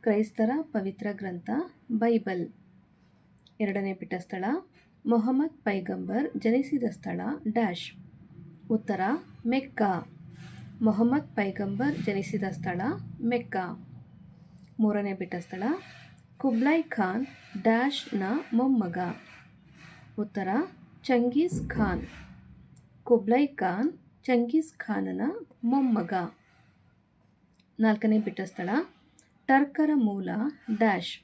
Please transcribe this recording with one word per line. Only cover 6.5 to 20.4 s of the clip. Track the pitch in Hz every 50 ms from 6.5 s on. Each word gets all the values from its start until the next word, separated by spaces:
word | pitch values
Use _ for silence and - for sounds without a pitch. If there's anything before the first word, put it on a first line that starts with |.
| 226 254 277 269 302 269 240 220
ಸ್ಥಳ | - - - 190 175 175 180 214 302 - -
ಡ್ಯಾಶ್. | 220 214 233 226 190 175 - - - - - - - - - - - - - - - - - - -
ಉತ್ತರ, | 226 220 - - 208 - 185 202 269 339 - - - - -
ಮೆಕ್ಕಾ. | 233 247 269 262 - - - 214 196 185 170 - - - - - - - - - - - - - - - -
ಮೊಹಮ್ಮದ್ | 220 220 196 196 233 240 262 302 302 - -
ಪೈಗಂಬರ್ | - 202 196 190 - 202 196 202 202 254 285 285 - -
ಜನಿಸಿದ | 220 202 196 190 - - 202 196 190
ಸ್ಥಳ | - - - 190 175 175 190 254 359 - - - - -
ಮೆಕ್ಕಾ. | - 233 247 240 - - - 190 185 170 165 - - - - - - - - - - - - - - - - - - - - -
ಮೂರನೇ | 214 214 208 208 208 202 190
ಬಿಟ್ಟ | 190 185 185 -
ಸ್ಥಳ, | 180 170 - - 180 196 254 320 381 - - - - - - - - - _ -
ಕುಬ್ಲಾಯ್ | - - 269 233 226 247 285 311 330 311
ಖಾನ್ | - - - 196 185 185 233 269 - - - - - - 202
ಡ್ಯಾಶ್ನ | - 220 226 233 247 277 285 - - - - 202 185 190 226 311 381 - -
ಮೊಮ್ಮಗ. | 226 254 269 269 233 196 175 170 180 180 175 165 - - - - - - - - - - - - - - - - - - - - -
ಉತ್ತರ, | 208 208 - 208